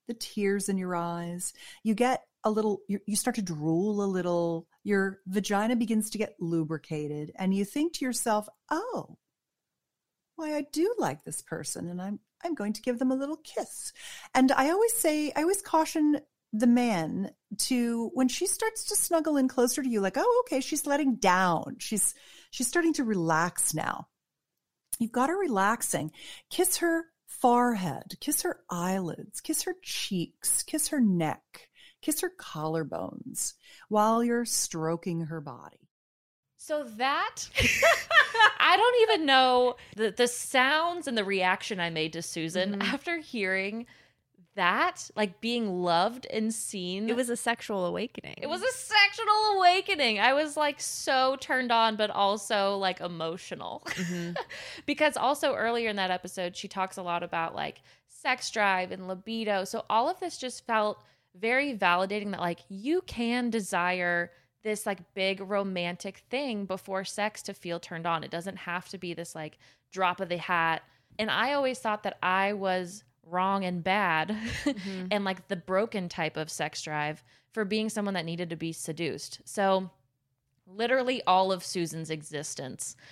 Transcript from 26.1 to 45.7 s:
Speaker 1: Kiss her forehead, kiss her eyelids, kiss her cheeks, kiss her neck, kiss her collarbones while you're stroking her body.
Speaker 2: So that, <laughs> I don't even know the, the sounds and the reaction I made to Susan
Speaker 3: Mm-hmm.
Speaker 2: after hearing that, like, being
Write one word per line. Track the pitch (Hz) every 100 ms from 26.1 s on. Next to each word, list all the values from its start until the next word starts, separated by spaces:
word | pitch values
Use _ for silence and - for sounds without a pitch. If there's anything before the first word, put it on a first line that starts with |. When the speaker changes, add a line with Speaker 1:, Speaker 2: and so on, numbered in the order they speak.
| - - - _
Speaker 1:
Kiss | - 370 -
her | 339 330 330 _ -
forehead, | - 254 240 247 220 180 131 - -
kiss | - 294
her | 359 - _
eyelids, | 175 180 190 175 - 208 -
kiss | - 311
her | - 359
cheeks, | - - - 185 160 _ - -
kiss | - 311 -
her | 294
neck, | 220 175 156 - _ - - _ - _
kiss | - 302
her | 359 370
collarbones | - 156 156 160 156 82 92 - - - - - - - -
while | 208 214 226
you're | 240 240
stroking | 233 - - 170 160 165 185 165
her | 160 160
body. | 147 120 73 - _ _ _ _ _ _ _ _
Speaker 2:
So | - 302 262 214
that, | 254 302 415 - - -
<laughs> | - - 640 622 - 659 539 453 427 -
I | 302 370
don't | 466 494 440
even | 415 302
know | 262 262 247 247 247 - -
the, | 220
the | 208 240
sounds | - - 262 254 311 339 349 285
and | 226
the |
reaction | 196 196 180 190 - 196
I | 170
made | 160 160
to | 160
Susan | 170 170 160 180 190
Speaker 3:
Mm-hmm. | 202 196
Speaker 2:
after | 277 - 339
hearing | 302 240 190 190 190 220 247 - _ _ _ _ 175 -
that, | 180 214 349 349 - -
like, | 214 175
being | 226 240 214